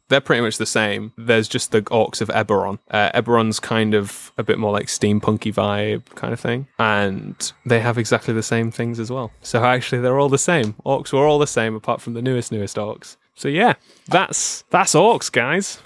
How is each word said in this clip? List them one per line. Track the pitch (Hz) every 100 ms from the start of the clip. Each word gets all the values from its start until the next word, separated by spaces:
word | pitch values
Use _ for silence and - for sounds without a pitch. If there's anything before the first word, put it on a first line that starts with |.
| _
They're | 135
pretty | - 120
much | 117 -
the | 110
same. | 117 107 104 107 -
There's | 117 113 107
just | 123 -
the | 113
orcs | 101 120 107 -
of | 104
Eberron. | 110 104 107 98 101 _
Uh, | 107 104
Eberron's | - 113 117 110 107
kind | - 113 107
of | 107 101 - - -
a |
bit | 113 110
more, | 107
like, | 101 -
steampunky | - 104 104 - 107 113
vibe | 101 104 101 107 110 - -
kind | 117
of | 113
thing. | 117 120 139 -
And | 110 104 101 95 101 95 - - 120
they | 117
have | 117 117
exactly | 110 120 -
the | 110
same | - 117 113
things | - 117 117
as | 110
well. | 127 113 -
So | - 120 123
actually, | 123 - 123
they're | 123 135
all | 143
the | 139
same. | - 170 110 107 -
Orcs | 135 143
were | 135 147
all | 147
the | 147
same | - 113 110
apart | - 120
from | -
the | 117
newest, | 127 123 113
newest | 107 98 -
orcs. | 104 - - - _ _
So | -
yeah, | 151 226 - _ _ -
that's, | 170 190 - - - -
that's | 180 185 151
orcs, | 208 185 -
guys. | 123 123 170 202 -